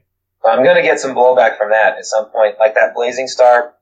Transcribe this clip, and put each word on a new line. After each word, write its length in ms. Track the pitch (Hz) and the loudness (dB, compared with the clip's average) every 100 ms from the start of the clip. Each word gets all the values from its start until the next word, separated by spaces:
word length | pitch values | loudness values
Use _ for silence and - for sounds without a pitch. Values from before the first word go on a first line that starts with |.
| _ _ _ _ - | _ _ _ _ -2
I'm 180 | 123 | 2
gonna 180 | 135 175 | 2 2
get 160 | 160 147 | 0 -2
some 160 | 135 120 | -4 0
blowback 420 | 127 123 - - | 2 2 0 -2
from 140 | 107 | -2
that 260 | 110 98 - | 0 0 -2
at 80 | - | -6
some 240 | 110 - | -6 -4
point. 260 | 113 107 107 | -2 -2 0
Like 160 | 110 120 | 0 0
that 180 | 110 117 | -2 -2
Blazing 320 | 123 123 131 | -6 -6 -8
Star 460 | - 123 120 120 _ | 0 2 2 -2 _